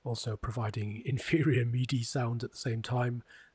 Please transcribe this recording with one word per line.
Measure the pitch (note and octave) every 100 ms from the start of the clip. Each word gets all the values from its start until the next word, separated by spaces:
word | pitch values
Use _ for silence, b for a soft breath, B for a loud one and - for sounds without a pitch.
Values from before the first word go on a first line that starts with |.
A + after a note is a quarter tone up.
also | B2 A#2 A#2 G#2+
providing | - A2+ A2 A2 G#2 G#2+
<laughs> | -
inferior | A#2 - D#3+ D#3 B2+
midi | A#2+ B2 B2+ C3
sound | A#2 C3+ A#2+ A#2
at | A#2
the | -
same | B2 A2+
time. | - B2+ B2 A#2+ B B B